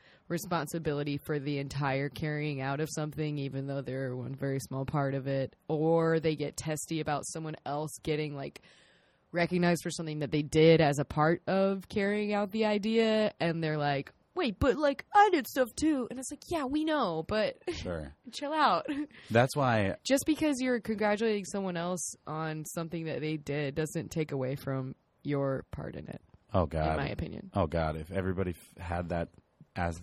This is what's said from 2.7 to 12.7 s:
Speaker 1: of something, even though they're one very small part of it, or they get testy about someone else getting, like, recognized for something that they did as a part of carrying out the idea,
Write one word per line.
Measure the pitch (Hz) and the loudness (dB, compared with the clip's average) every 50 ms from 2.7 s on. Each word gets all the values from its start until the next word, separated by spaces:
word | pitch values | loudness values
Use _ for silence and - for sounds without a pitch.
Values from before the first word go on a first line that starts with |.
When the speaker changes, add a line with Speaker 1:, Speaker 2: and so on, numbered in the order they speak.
| 139 143 | -2 -2
Speaker 1:
of | 160 156 | -2 -4
something, | - 160 151 151 143 151 151 151 147 | -4 -4 -6 -4 -4 -4 -4 -2 -2
even | 147 139 139 127 135 135 | -4 -4 -4 -4 -6 -6
though | 139 139 139 131 | -4 -4 -6 -4
they're | 127 131 131 135 127 123 | -4 -6 -4 -4 -4 -6
one | 127 123 127 135 | -6 -6 -8 -8
very | 131 139 139 135 135 | -4 -4 -2 -2 -2
small | - - 131 135 135 | -4 -4 -6 -6 -4
part | - - 147 139 135 135 | -2 0 0 0 0 -2
of | 139 127 | -2 -2
it, | 139 135 135 135 123 - _ _ - | -2 -2 -2 -2 -4 -6 _ _ -4
or | 160 147 156 160 165 165 165 165 165 160 | -2 2 4 4 4 4 4 4 2 2
they | 151 160 156 | 2 0 0
get | 147 143 - - | 0 -4 -6 -6
testy | - - 156 156 147 - - 165 160 | -6 -4 -4 -4 -4 -4 -4 -4 -2
about | 147 156 147 139 - | -2 -2 -2 -2 -4
someone | - - 160 160 156 156 - _ | -6 -8 -6 -6 -8 -8 -8 _
else | 131 143 147 160 151 - - - | -6 -4 -4 -4 -6 -8 -8 -4
getting, | 160 151 151 151 151 147 | -2 -2 -2 -2 -4 -6
like, | 139 139 147 - - - - - - - _ _ _ _ _ _ _ _ _ - | -8 -10 -10 -12 -14 -20 -20 -20 -20 -20 _ _ _ _ _ _ _ _ _ 0
recognized | 175 170 165 175 180 175 175 170 165 - | 0 0 2 2 4 4 4 2 2 0
for | 180 | -6
something | - - 165 156 151 151 | -6 -6 -6 -6 -4 -4
that | 147 123 | -2 0
they | - 151 151 | 0 0 0
did | 139 - 156 156 165 165 156 | 4 6 8 10 10 10 10
as | 160 143 147 139 | 8 4 4 2
a | 139 | -2
part | - - 151 151 160 170 - - | -2 2 2 4 4 4 2 0
of | - 185 190 196 196 196 196 180 - | 0 2 2 2 2 0 -2 -6 -4
carrying | - 214 196 202 208 208 208 208 208 | -2 0 0 0 0 0 0 0 0
out | 202 208 190 - | -2 -2 -2 0
the | 220 220 | 0 2
idea, | 214 | 2